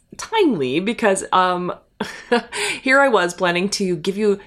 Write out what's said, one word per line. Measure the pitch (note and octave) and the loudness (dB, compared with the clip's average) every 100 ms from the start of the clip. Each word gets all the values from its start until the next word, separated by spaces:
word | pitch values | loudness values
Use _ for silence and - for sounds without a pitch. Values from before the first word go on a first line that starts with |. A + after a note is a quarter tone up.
| _ - | _ -18
timely | - A4+ F4 F#3+ B2+ D3 | -4 0 2 2 0 -2
because, | G3 A3+ G#3+ F#3+ - | -2 0 0 0 0
um, | F#3 F3+ F3+ F3+ - _ - - - - | 0 2 0 -4 -8 _ -12 -12 -12 -2
<laughs> | A#3+ - - G#4 - | -2 -2 -6 -6 -4
here | C4 C4+ | 2 4
I | C#4 | 4
was | G#3 F3 | 4 2
planning | F3 F3+ F3 G3 | 0 0 0 -2
to | - F#3+ E3+ | -2 -2 -2
give | F3+ F#3+ | -4 0
you | G#3+ G3 | 0 0